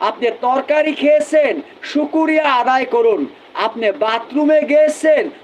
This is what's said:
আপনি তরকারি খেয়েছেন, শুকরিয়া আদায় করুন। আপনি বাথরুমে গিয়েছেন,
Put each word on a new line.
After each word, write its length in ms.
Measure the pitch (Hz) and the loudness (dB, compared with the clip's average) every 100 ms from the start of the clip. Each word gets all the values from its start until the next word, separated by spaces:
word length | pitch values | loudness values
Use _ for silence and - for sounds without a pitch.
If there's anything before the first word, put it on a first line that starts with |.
আপনি 300 | 214 - 233 226 | -6 -2 -4 -2
তরকারি 520 | 247 262 262 302 311 | -2 -2 0 0 0
খেয়েছেন, 680 | - 285 302 302 302 277 180 - - | 0 2 2 2 2 2 -2 -8 -16
শুকরিয়া 680 | - 294 294 320 311 311 294 | -6 -4 -2 0 0 2 2
আদায় 320 | 254 240 262 | 0 2 0
করুন। 420 | 254 233 233 185 135 - - | 0 0 2 0 -4 -10 -14
আপনি 380 | 160 220 226 220 | -6 -6 -2 -4
বাথরুমে 680 | 190 214 226 226 285 302 311 | -2 -2 -2 -4 -2 2 2
গিয়েছেন, 680 | 254 294 302 302 311 294 277 - | 2 2 2 0 2 2 0 -8